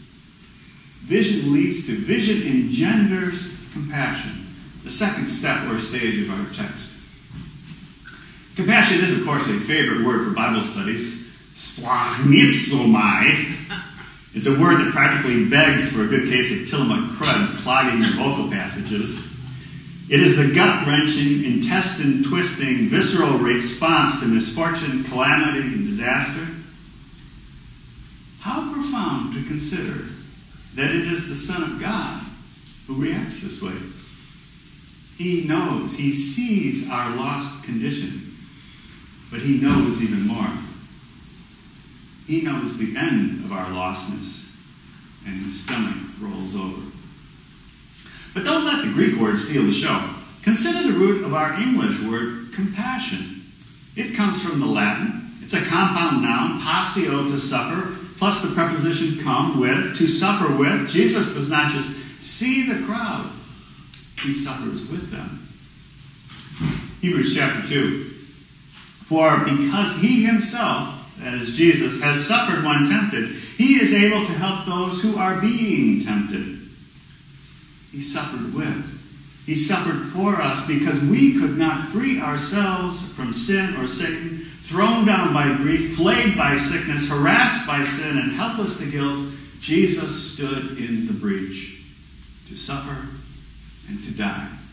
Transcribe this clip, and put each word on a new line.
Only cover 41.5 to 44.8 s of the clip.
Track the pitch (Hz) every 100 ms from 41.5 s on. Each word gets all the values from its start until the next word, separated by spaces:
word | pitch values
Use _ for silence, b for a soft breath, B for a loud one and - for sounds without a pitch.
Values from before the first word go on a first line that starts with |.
| - - - - - - - -
He | 160
knows | 147 135 117 113
the | 107 139
end | 160 113 95 - 95
of |
our | 95 92
lostness, | 92 92 95 - 98 - - - - - -